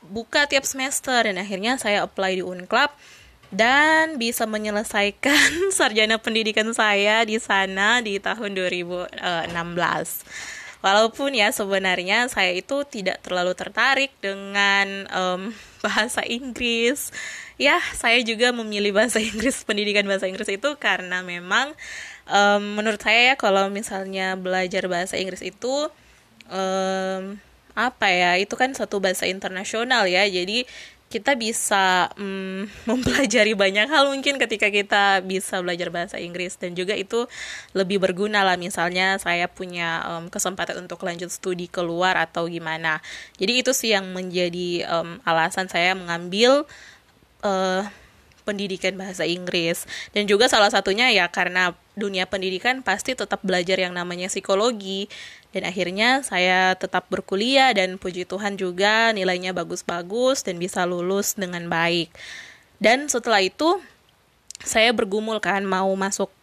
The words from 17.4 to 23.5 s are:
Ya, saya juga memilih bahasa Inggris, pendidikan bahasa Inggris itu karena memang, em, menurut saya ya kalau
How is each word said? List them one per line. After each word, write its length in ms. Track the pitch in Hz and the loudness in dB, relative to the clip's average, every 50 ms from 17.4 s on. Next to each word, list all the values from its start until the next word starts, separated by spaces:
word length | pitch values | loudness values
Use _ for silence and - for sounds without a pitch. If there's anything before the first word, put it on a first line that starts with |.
| - - - | -16 -18 -6
Ya, 240 | _ 247 285 302 349 - - - | _ 2 4 4 4 0 -2 -8
saya 240 | - - 240 226 240 | -2 2 4 4 4
juga 300 | 254 220 226 208 240 247 | 2 0 0 2 2 2
memilih 400 | 240 240 226 214 208 208 208 202 | 2 0 -4 -4 -2 0 0 2
bahasa 260 | 202 196 220 247 - 226 | 4 4 2 4 2 0
Inggris, 460 | 220 226 208 220 208 269 262 - - | -2 -2 -4 0 0 0 0 -2 -4
pendidikan 400 | - 220 208 208 208 202 208 202 | -4 -2 -2 0 2 2 2 2
bahasa 220 | 202 196 190 196 190 | 2 0 -2 -2 -4
Inggris 240 | 185 190 214 - | -4 -4 -4 -4
itu 240 | 196 196 - 285 - - | -4 -2 -2 -4 -4 0
karena 460 | - 220 196 180 180 180 180 180 185 | 0 0 0 0 -2 -4 -6 -6 -6
memang, 500 | 180 175 175 175 180 196 226 262 285 311 - - - - - - - - - _ - | -6 -10 -10 -6 0 0 0 0 0 -6 -14 -16 -16 -14 -14 -14 -16 -18 -20 _ 2
em, 320 | - 196 202 202 202 202 202 208 208 | 4 6 6 6 6 4 2 -2 -4
menurut 260 | 208 214 220 214 208 | -2 -2 -2 -2 -2
saya 320 | - 214 214 233 240 254 269 | 0 2 4 6 6 6 4
ya 20 | 262 | 4
kalau 320 | - 220 | 2 2